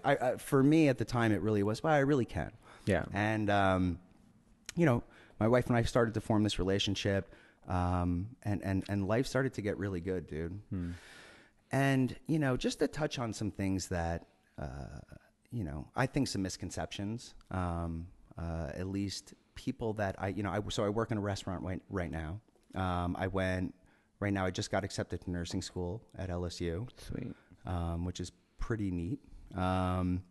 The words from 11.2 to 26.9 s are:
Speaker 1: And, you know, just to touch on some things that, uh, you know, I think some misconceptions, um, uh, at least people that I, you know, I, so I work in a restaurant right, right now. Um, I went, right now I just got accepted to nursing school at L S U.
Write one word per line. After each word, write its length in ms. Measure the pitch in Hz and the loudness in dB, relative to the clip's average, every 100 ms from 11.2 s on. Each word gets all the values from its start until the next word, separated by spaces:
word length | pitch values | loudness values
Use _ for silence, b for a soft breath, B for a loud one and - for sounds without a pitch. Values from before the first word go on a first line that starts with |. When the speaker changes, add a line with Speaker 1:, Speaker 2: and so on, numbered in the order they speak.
| B B B B _ | B B B B _
Speaker 1:
And, 460 | 131 139 135 123 - - | 0 2 2 0 -2 -2
you 120 | 156 | 0
know, 180 | 135 123 | 0 0
just 220 | 240 - | -2 0
to 100 | - | -2
touch 300 | - 151 - | 0 -4 -2
on 140 | 117 | -4
some 180 | - 104 | -4 -4
things 380 | - 98 95 - | -2 0 0 -2
that, 380 | 87 82 85 - _ _ - | -2 -2 -4 -8 _ _ -12
uh, 420 | 71 69 62 - - - _ _ _ | -10 -10 -12 -14 -16 -20 _ _ _
you 140 | 120 | -6
know, 220 | 80 76 62 | -6 -6 -6
I 120 | - 131 | -2 -2
think 220 | 147 127 | 0 -2
some 140 | 98 | 0
misconceptions, 920 | 92 - 87 - 80 - 101 117 - - - | -2 -4 -8 -6 -6 -6 -6 -6 -10 -20 -6
um, 560 | 92 87 85 85 82 87 - - - | -2 -2 -2 -4 -6 -8 -16 -18 -8
uh, 300 | 82 82 78 | -6 -4 -6
at 120 | - 92 | -6 -4
least 480 | 98 101 - - - _ | -2 -2 -6 -14 -20 _
people 380 | - - - 113 | -10 -8 -4 -4
that 220 | 107 98 - | -2 -2 -2
I, 100 | 98 | -4
you 140 | 95 | -2
know, 80 | 101 | -2
I, 100 | 98 101 | -2 -2
so 140 | - | 0
I 40 | 104 | 0
work 220 | 107 113 | 0 0
in 80 | 107 | -2
a 20 | |
restaurant 420 | 101 98 - 85 | -2 -4 -4 -6
right, 180 | 76 92 - | -6 -8 -6
right 200 | 95 85 | -4 -4
now. 300 | 80 78 104 - _ _ | -4 -6 -8 -12 _ _
Um, 420 | - 92 87 90 - | -4 -2 0 0 -2
I 80 | 95 | -2
went, 480 | 95 92 92 92 - b b b _ | 0 0 0 -2 -6 b b b _
right 120 | 101 | -2
now 140 | 98 92 | 2 0
I 40 | |
just 200 | 87 - | -2 -2
got 120 | 98 | -2
accepted 360 | 98 - 101 90 | -2 -4 -6 -6
to 80 | - | -4
nursing 300 | 87 85 95 | -4 -2 -4
school 400 | - 92 87 110 - - | -4 -6 -6 -6 -10 -10
at 140 | 95 | -6
L 160 | 87 87 | -4 -4
S 140 | - | -4
U. 260 | 85 82 120 | -2 -2 -6